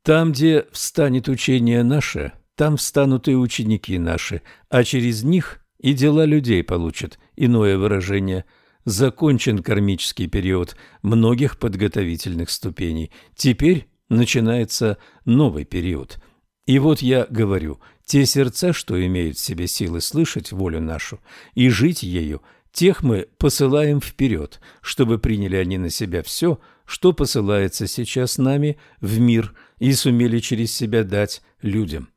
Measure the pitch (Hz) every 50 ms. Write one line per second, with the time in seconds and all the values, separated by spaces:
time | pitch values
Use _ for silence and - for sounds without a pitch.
0 | _ - 156 160 165 165 151 123 151 160 160 151 - _ - - - - - -
1 | 151 139 127 131 - - 135 120 - - 131 127 117 117 120 120 120 120 139 151
2 | 135 - - 80 73 71 - - _ _ _ - 151 151 151 135 - - - 147
3 | 139 139 131 123 - 135 131 127 127 113 - - 117 107 110 101 - - 95 92
4 | 85 82 82 78 - - - 85 - - - _ _ _ - 127 123 - - 131
5 | 120 120 113 107 113 143 180 185 - - - - _ _ _ _ - - 147 127
6 | 135 151 147 156 160 151 151 151 135 120 107 87 82 - 92 87 85 82 - -
7 | - 87 - _ _ _ _ - 131 123 120 113 107 101 98 95 98 104 101 98
8 | 90 98 101 101 98 98 92 92 - _ _ _ _ _ _ _ _ 120 101 98
9 | 135 131 - - 160 151 139 117 - 131 107 98 85 - 110 101 101 98 95 85
10 | - - - - 92 80 - 104 87 95 92 90 87 - - - - - _ _
11 | - 101 113 113 113 113 123 120 143 131 - - - 117 95 92 104 101 - 107
12 | 95 85 85 80 - 95 87 82 85 - - - - 95 87 - 92 85 82 80
13 | 78 - - - _ _ _ - - 135 117 - 135 165 180 151 - _ _ _
14 | _ _ 113 117 120 110 - 131 113 113 120 120 113 104 - - 120 107 101 -
15 | - _ _ _ _ - 117 135 151 120 76 73 71 - - 90 85 92 85 69
16 | 67 - - - - _ _ _ _ _ _ _ _ - 131 139 135 156 151 -
17 | 139 123 131 127 113 - - 110 110 98 98 92 80 76 69 - _ - _ _
18 | _ - - 139 139 123 - 143 135 123 - - - 180 156 - - - - 92
19 | 92 92 92 90 85 80 - - - - 95 82 90 90 - - 98 85 85 82
20 | - - - 151 165 - - - - - 107 95 95 87 80 80 80 80 80 78
21 | - - - - _ _ - - - - _ - 123 131 117 90 127 170 175 -
22 | - 92 87 87 80 76 73 69 _ _ _ _ _ _ _ - 170 190 175 -
23 | - 127 113 95 - _ _ _ - 143 - - 143 131 139 147 151 147 147 143
24 | - - - - 139 131 107 80 73 - - - - - - _ - - - -
25 | 135 113 113 107 - 110 110 101 101 95 92 95 92 87 95 92 92 85 - -
26 | 110 95 85 87 - - - - 165 175 151 - _ _ _ _ _ - - -
27 | - 180 175 - 143 120 - 123 101 98 104 101 98 92 - - 107 95 - -
28 | 120 - - 131 127 123 - - 131 131 135 143 147 151 147 - - _ _ _
29 | - 98 107 113 120 120 117 113 113 - - - _ _ _ _ - 135 135 -
30 | - 139 123 120 120 120 113 117 - - 127 110 117 110 - - 123 107 110 113
31 | 110 95 98 101 104 101 - - _ _ _ _ - 104 98 110 107 82 76 76
32 | 62 - _